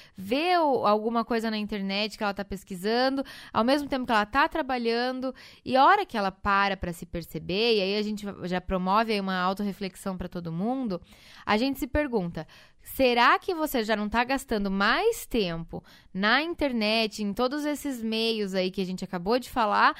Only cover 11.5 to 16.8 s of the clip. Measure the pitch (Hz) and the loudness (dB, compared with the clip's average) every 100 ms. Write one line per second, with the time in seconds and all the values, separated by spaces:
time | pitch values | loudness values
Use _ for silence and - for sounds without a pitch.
11.5 | 214 269 269 269 302 294 233 175 170 156 | 0 0 -2 -2 -2 0 -2 -2 -6 -12
12.5 | - - _ - - 262 240 247 381 - | -16 -20 _ -10 2 2 6 4 4 0
13.5 | 339 311 254 214 208 208 226 247 269 - | -2 -2 -2 0 0 0 0 0 -2 -2
14.5 | 220 202 190 208 277 440 466 - 247 185 | -2 0 2 2 2 0 -2 -2 0 0
15.5 | 165 165 156 - - _ 185 208 254 320 | -2 -8 -12 -14 -20 _ -2 2 2 2
16.5 | 339 285 240 | 0 0 0